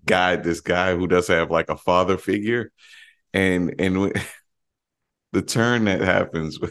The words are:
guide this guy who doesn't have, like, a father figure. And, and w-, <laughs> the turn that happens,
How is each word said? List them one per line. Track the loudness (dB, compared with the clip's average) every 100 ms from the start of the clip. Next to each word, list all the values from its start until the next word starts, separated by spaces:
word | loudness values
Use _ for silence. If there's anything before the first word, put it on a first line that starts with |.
| 0
guide | 2 2 0
this | -2 -4
guy | -2 0 0
who | 0 0
doesn't | 0 2
have, | 0 2
like, | 0 -2
a | -4
father | 0 2 2 0
figure. | -2 -2 -2 -4 -6 _ -20 -20 -20 _ _
And, | 0 2 2 -2 -2
and | -2 0
w-, | -2
<laughs> | -4 -8 -14 _ _ _ _ _ _ _ _ _
the | -4
turn | -2 0 0 2 2
that | 2
happens, | 2 2 0 -4 -6 -8 -10